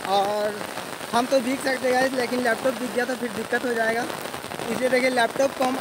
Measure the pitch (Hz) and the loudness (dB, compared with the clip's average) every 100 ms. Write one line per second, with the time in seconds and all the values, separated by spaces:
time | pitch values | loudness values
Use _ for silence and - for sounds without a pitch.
0 | 190 202 202 208 208 208 - - - - | 0 2 2 0 -2 -4 -8 -8 -8 -8
1 | - 233 247 269 240 269 269 247 254 254 | 0 0 4 2 2 -2 0 0 2 4
2 | 262 262 240 247 240 226 262 226 240 240 | 4 2 0 0 0 2 0 -2 -2 -2
3 | 247 254 240 214 220 240 247 226 220 226 | -2 -2 -4 -4 -2 -2 0 0 0 0
4 | 302 - - - - - 240 226 247 254 | -2 -6 -8 -8 -10 -6 -4 0 2 4
5 | 262 254 226 254 269 - 254 254 | 2 2 2 2 0 2 0 0